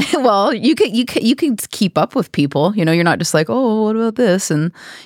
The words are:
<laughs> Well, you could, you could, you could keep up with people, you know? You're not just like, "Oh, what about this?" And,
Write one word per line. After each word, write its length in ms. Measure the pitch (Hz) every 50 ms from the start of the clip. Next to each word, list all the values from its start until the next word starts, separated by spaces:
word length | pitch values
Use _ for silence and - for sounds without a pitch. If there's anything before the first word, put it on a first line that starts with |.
| -
<laughs> 80 | - - 330 262
Well, 300 | 247 208 196 196 392 285
you 220 | 214 - 247 320
could, 200 | - 415 262 196
you 100 | 233 247
could, 180 | - - - -
you 120 | 220 277
could 340 | - - 302 233 202 - -
keep 260 | - - 208 180 - 156
up 180 | 156 - -
with 160 | 269 151 -
people, 420 | - - 143 139 - 143 147 180 208
you 100 | 208 170
know? 60 | 160
You're 120 | 160 170 170
not 160 | 175 147 -
just 140 | 165 - -
like, 140 | 156 160 -
"Oh, 340 | - 247 269 233 214 220 214
what 120 | 214 220
about 200 | 220 226 226 220
this?" 340 | - 247 214 180 190 - -
And, 200 | 165 151 156 170 - - - - - - -